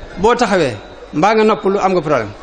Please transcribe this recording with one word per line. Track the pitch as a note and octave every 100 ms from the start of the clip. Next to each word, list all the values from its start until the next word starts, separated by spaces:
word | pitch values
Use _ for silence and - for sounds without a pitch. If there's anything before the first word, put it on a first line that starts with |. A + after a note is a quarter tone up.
| - -
boo | G#3+
taxawee | A#3+ A3 F#3+ C#3 G#2+ - - -
mbaa | D3 G3 A3
nga |
noppalu | G#3+ G#3 G3 G3+
am | F#3+
nga | F3+
problème. | D3+ C3+ G#2 G2+